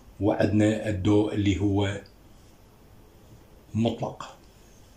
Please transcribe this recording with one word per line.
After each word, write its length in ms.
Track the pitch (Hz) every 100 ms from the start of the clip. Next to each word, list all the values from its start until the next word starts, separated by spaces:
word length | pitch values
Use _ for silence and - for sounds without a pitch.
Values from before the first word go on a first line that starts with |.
| - -
وعندنا 680 | 101 113 104 104 107 110 107
الدو 420 | 92 101 104 110
اللي 300 | 110 101 90
هو 400 | 104 98 98 98 - - - - - - - - - - - - - - - - -
مطلق. 640 | 110 113 - - - - - - - - - -